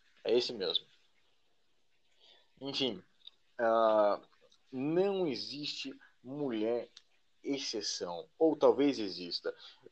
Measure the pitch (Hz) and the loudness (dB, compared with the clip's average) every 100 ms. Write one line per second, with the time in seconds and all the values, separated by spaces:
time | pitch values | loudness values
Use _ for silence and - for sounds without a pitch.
0 | _ _ - 117 123 117 87 - - _ | _ _ 0 2 2 -4 -4 -4 -4 _
1 | _ _ _ _ _ _ _ _ _ _ | _ _ _ _ _ _ _ _ _ _
2 | _ _ - - _ _ 135 139 127 95 | _ _ -20 -20 _ _ -10 -2 -2 -4
3 | - _ - _ _ - 131 113 110 107 | -12 _ -20 _ _ -2 2 4 6 6
4 | 104 95 - _ _ _ _ 131 139 165 | 4 2 -4 _ _ _ _ -6 -2 2
5 | 196 196 170 113 - 139 147 - 135 - | 2 0 -2 -4 -8 -10 -10 -8 -12 -14
6 | - _ 123 143 143 113 110 120 - - | -20 _ -14 -8 -4 -2 0 -2 -6 -16
7 | _ _ _ _ - 139 - 110 101 - | _ _ _ _ -6 -6 -4 -6 -6 -6
8 | 92 85 - _ 160 151 135 113 143 120 | -8 -8 -12 _ 2 6 6 6 2 0
9 | 101 87 87 - - - - - - | -6 -6 -10 -8 -8 -10 -18 -20 -2